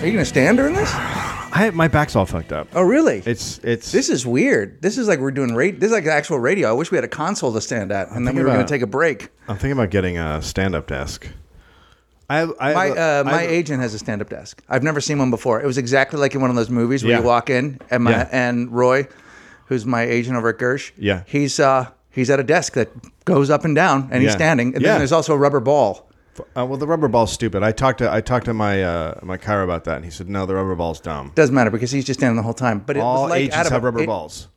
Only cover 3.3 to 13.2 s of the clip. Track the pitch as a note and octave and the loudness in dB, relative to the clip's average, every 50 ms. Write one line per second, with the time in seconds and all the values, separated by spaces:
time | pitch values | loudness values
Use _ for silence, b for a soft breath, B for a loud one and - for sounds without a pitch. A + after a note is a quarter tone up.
3.3 | A#2 - - - - - - A#2+ A#2 A#2 - - - G#3+ C#4 - - C#3+ B2 B2+ | -4 -4 -6 -10 -12 -8 -2 -2 -2 -2 -4 -2 0 0 0 0 -2 -2 -2 -2
4.3 | A#2 C3+ A3 C#4+ G#3+ A#2+ G2 G2 - - D#3 F#3+ A3 C4+ A#3+ G#3 F3+ C#3 C3 C#3 | 0 2 2 2 2 0 0 -4 -8 -4 -4 -2 -2 0 0 0 0 0 0 -2
5.3 | C3+ C#3 C3+ B2 A#2 A#2 C#3+ F#3+ F#3+ - D#3+ A3 A#3 G#3+ D#3 D#3 D#3 D3 D3+ - | -2 -2 -2 -2 0 0 0 0 0 0 0 2 2 0 0 0 0 0 0 -2
6.3 | E3 C3 A#2 C3 F#3 G#3 D3 G#2+ A2 B2+ E3 - F#3 D#3 A#2 - - - D3+ F3 | -4 0 0 0 2 2 2 2 2 0 0 -2 -2 -2 -2 -4 -6 -6 -4 -4
7.3 | G3+ - - C3+ A2 A2 - - C3 A#2 G2+ F#2+ G2+ G2 F#2 - G#2+ A#2 A#2+ B2 | -4 -2 -2 -2 -2 -2 -4 -4 -4 -4 -4 -2 -4 -4 -4 -6 -6 -4 -4 -2
8.3 | B2+ C3+ C3+ C3 B2 B2+ B2+ - D3 C3+ A#2+ G#2+ G2 C3+ E3 E3 C#3 - - - | 0 0 2 2 2 2 0 0 0 -2 -2 -2 0 0 0 0 0 -4 -10 -20
9.3 | _ _ _ - G#2+ G2 - C3+ C#3 C3+ A2+ F#2 F2+ G2+ F#2 F#2 F2 E2+ E2 D#2 | _ _ _ -8 -6 -4 -2 -2 0 0 0 2 2 0 0 0 -2 -2 -4 -4
10.3 | D2+ D#2 D2+ - - - F#2+ G2 F2+ E2 - - D2+ C2+ C#2+ D2+ - - - - | -4 -4 -6 -6 -2 -2 0 0 0 -2 -4 -4 -6 -6 -6 -8 -10 -12 -14 -18
11.3 | - - - _ b b b b b b b b b b b b _ _ _ _ | -18 -18 -20 _ b b b b b b b b b b b b _ _ _ _
12.3 | C#3 D#3 E3 E3 - - B2+ C#3 D3+ F3 F#3+ F#3+ F3+ E3+ E3 D#3+ D3 C#3+ | 0 0 0 -2 -4 -2 -2 0 2 2 2 0 0 0 0 2 2 2